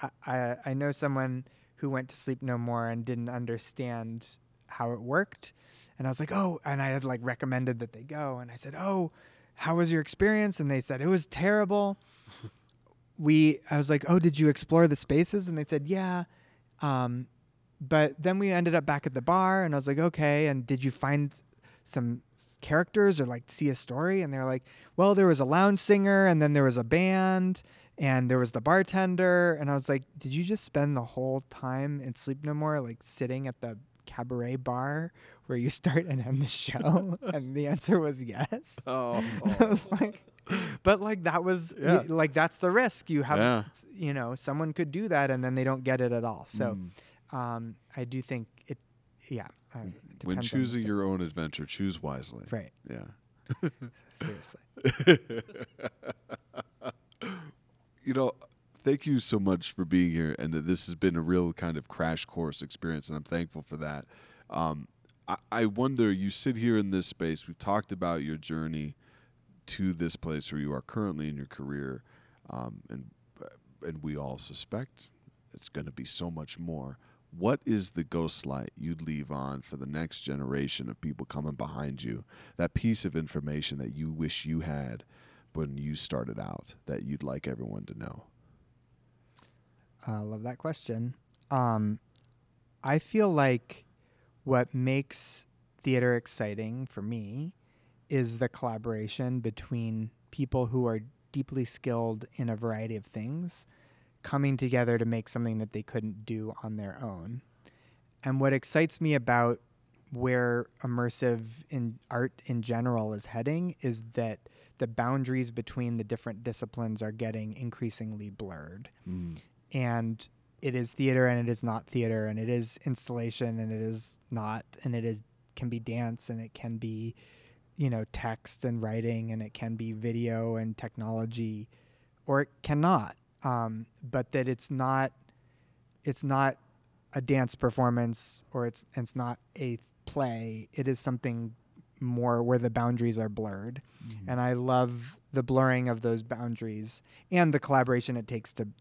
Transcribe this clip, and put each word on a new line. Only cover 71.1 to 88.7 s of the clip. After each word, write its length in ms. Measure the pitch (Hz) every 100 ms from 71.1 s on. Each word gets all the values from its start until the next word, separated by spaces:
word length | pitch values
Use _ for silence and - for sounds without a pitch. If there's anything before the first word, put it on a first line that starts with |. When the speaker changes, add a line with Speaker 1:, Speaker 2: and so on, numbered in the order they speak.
| 76 76
Speaker 2:
in 80 | 71
your 100 | 69
career, 560 | - 69 71 67 64 _ _ _ _ -
um, 320 | 62 60 50 -
and, 220 | 65 57 _ _ - - - _ - 80
and 160 | 78
we 140 | 76 73
all 220 | 69 69
suspect 720 | - - - 107 135 _ - _ - _ _
it's 160 | - -
gonna 240 | 71 71
be 120 | 65 65
so 240 | - 85
much 280 | 80 76 -
more. 400 | 85 78 67 67 _ _ _ 85
What 240 | 104 143 -
is 240 | 107 92
the 100 | 85
ghost 440 | 73 85 80 - 67
light 240 | 67 50 -
you'd 260 | 76 82
leave 280 | 78 76 69
on 300 | 71 69 67
for 160 | - 67
the 100 | 65
next 360 | 76 82 -
generation 640 | 71 69 65 69 69 - 60
of 120 | 55
people 260 | 78 69 67
coming 280 | 71 76
behind 480 | 64 67 76 71 67
you? 220 | 60 57 - - - -
That 160 | 87
piece 300 | - 113 110
of 100 | 92
information 640 | 80 78 76 73 76 78 69
that 160 | 58
you 160 | 71 78
wish 340 | 78 76 - 78
you 140 | 80
had 440 | 80 73 65 57 - - - - _
when 240 | 78 76 69
you 180 | 73 76
started 420 | - 67 58 52
out 360 | 50 50 - - -
that 160 | 69
you'd 200 | 62 71
like 220 | 67 69 -
everyone 360 | 60 58 50
to 140 | - 53
know? 260 | 58 - - _ _ _ _